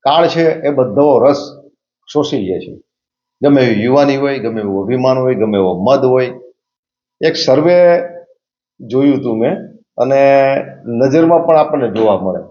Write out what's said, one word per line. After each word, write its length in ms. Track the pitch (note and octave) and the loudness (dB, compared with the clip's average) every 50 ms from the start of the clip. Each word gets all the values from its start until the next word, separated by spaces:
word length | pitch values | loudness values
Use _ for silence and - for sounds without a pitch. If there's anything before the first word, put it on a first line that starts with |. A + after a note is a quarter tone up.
કાળ 260 | _ C3+ C#3+ E3 E3+ | _ 0 2 2 2
છે 160 | D#3+ E3 E3 E3 | 0 0 0 0
એ 280 | E3 D#3 D#3+ - C#3+ | 0 0 -2 -4 -4
બધો 480 | D3 C3+ B2+ B2+ G2+ C#3 C#3+ D3 C#3 A#2 | -2 0 -2 -2 0 2 2 4 4 4
રસ 340 | A2+ C#3 - - - - - - - - _ _ _ _ _ _ _ _ - | 4 2 2 0 -4 -12 -16 -20 -20 -20 _ _ _ _ _ _ _ _ -4
શોષી 260 | D3 C#3+ - - B2+ | -4 -4 -2 -4 -6
લે 220 | G2+ F#2 F#2 F2 | -4 -4 -6 -6
છે. 220 | - - - - _ _ _ _ _ _ _ _ _ _ _ _ B2 | -8 -12 -18 -20 _ _ _ _ _ _ _ _ _ _ _ _ 0
ગમે 200 | C#3+ C#3+ C#3 C3 | 2 4 4 2
એવી 220 | A#2+ A2+ G2+ G#2+ | 2 0 0 0
યુવાની 320 | B2 B2+ C#3+ C#3+ C#3 C#3 | 0 2 2 2 2 0
હોય, 220 | C3+ C#3 C#3 C#3 C3 | -2 -2 -4 -4 -4
ગમે 220 | G#2+ A#2 A2 A2 | -6 -6 -6 -6
એવું 220 | G#2 G2+ F#2+ G2 G2 | -6 -4 -4 -4 -4
અભિમાન 360 | G2+ B2 B2+ B2+ C3 C3 C3 | -4 -4 -2 0 0 0 0
હોય, 160 | B2+ B2+ B2+ | 0 -2 -2
ગમે 240 | G2+ A2 G#2+ G#2 G2+ | -2 -2 -2 0 0
એવો 280 | F#2+ F#2 F2+ F2 F#2+ A#2+ | 0 -2 -2 -2 0 0
મદ 140 | C3+ C#3 B2+ | 0 2 2
હોય. 360 | C3 B2+ B2+ B2+ B2+ - - - - _ _ _ _ _ _ _ _ _ _ _ _ _ _ D3 | 0 0 0 0 -2 -6 -14 -20 -20 _ _ _ _ _ _ _ _ _ _ _ _ _ _ -4
એક 100 | E3 D#3+ | -2 -2
સર્વે 680 | D#3+ - - C3 C#3 D3+ E3+ F3 F3 F3+ F3 E3+ E3+ - - - - - _ _ _ _ _ _ _ _ _ _ _ | -2 0 0 2 2 2 2 4 4 4 4 4 2 -2 -6 -12 -18 -20 _ _ _ _ _ _ _ _ _ _ _
જોયું 420 | B2+ A#2 A2 C3 C#3 C#3+ C#3 B2+ B2+ | -14 -4 -2 0 2 2 0 0 -2
તું 160 | A#2+ A2+ A2 | -4 -4 -2
મેં 180 | A2+ C3+ F#3 A3+ A3+ - - - _ _ _ - | -2 -4 -4 -6 -10 -16 -20 -20 _ _ _ -4
અને 540 | B2 C3 C3+ C3+ C#3 C#3 C#3 C#3 C3+ C3+ C3+ - - - - - - | -2 0 2 2 4 4 4 4 2 2 0 -2 -4 -8 -14 -16 -12
નજરમાં 600 | A#2 A#2+ A#2 B2+ C3+ C3 D#3+ E3 E3 E3+ E3 E3+ | -8 -2 0 0 2 2 2 4 4 4 2 2
પણ 100 | - D#3+ | 2 2
આપણને 320 | D#3 D3+ D3+ D3+ C#3+ B2+ A2+ | 2 2 2 -2 -4 -4 -4
જોવા 300 | F#2+ G#2+ A2 A2 G2+ F#2 | -2 0 0 0 0 0
મળે. 260 | F#2 F#2+ F2+ E2+ - - | -2 -4 -6 -6 -10 -14